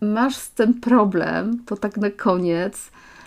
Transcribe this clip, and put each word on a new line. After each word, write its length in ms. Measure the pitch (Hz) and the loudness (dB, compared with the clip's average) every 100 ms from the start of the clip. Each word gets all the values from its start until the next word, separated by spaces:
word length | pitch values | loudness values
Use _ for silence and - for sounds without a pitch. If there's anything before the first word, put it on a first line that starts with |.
masz 340 | 208 214 262 269 | -2 0 0 -2
z 160 | - | -10
tym 220 | - 220 | 0 2
problem, 880 | 240 240 247 208 180 160 165 202 240 - | 2 4 4 4 2 -2 -2 -4 -6 -6
to 120 | 202 | -6
tak 200 | 214 208 | -4 -2
na 140 | 202 | -4
koniec 800 | 202 208 180 175 170 185 - - - - - | -2 0 0 0 -2 -4 -8 -18 -20 -20 -20